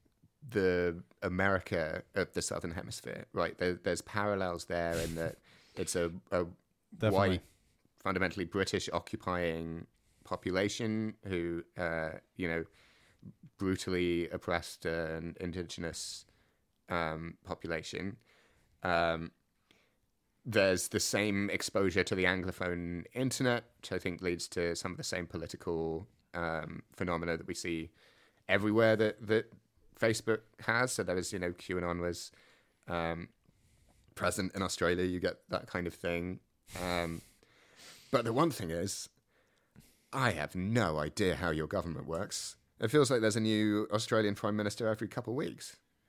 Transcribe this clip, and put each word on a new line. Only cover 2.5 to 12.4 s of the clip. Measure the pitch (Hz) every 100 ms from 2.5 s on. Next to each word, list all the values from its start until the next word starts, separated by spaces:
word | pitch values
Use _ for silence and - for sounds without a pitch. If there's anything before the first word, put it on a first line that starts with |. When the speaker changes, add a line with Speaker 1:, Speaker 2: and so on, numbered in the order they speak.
| 85 87
Speaker 1:
Hemisphere, | 82 - - - - -
right? | - 85 -
There, | 90
there's | 87 95 85
parallels | - 101 104 98 92 87 -
there | 85 85 82
in | 82 82
that | 82 - _ -
Speaker 2:
<laughs> | - -
Speaker 1:
it's | 90 90
a, | 85 90 -
a | 90 87 - _ _ _ -
Speaker 2:
Definitely. | 110 95 98
Speaker 1:
white, | 90 - _ _ _ _ _
fundamentally | 95 92 92 101 85
British | 98 95 98 -
occupying | 85 - 101 95 90 85 82 82 82 - _ _ _
population | - 92 92 92 101 - 113 107 110 104 98
who, | 90 85 85 - -
uh, | 85 82 80 - _
you | -